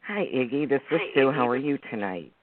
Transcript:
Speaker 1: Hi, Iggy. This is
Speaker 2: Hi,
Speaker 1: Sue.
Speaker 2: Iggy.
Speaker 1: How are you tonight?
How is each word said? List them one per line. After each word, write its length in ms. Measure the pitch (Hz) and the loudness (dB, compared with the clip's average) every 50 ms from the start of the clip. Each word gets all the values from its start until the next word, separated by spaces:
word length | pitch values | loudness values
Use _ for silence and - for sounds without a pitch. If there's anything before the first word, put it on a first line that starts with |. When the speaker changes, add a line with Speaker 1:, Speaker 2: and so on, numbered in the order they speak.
| - - | -8 -6
Speaker 1:
Hi, 180 | 208 208 185 - - | -4 -4 -2 -2 0
Iggy. 340 | 135 127 117 127 143 151 131 | -2 0 0 0 -2 0 2
This 140 | 135 139 - - | 0 0 0 0
is 80 | 160 170 | -2 0
Speaker 2:
Hi, 120 | 190 - - | 0 2 2
Speaker 1:
Sue. 140 | 143 135 135 | 4 4 4
Speaker 2:
Iggy. 80 | 135 | 4
Speaker 1:
How 120 | 147 123 120 | 2 2 2
are 80 | 123 127 | 2 0
you 200 | 139 147 143 135 - - | 0 -2 -2 -2 -4 -8
tonight? 440 | - 110 101 98 92 87 80 58 _ _ | -6 -4 -4 -4 -4 -6 -10 -12 _ _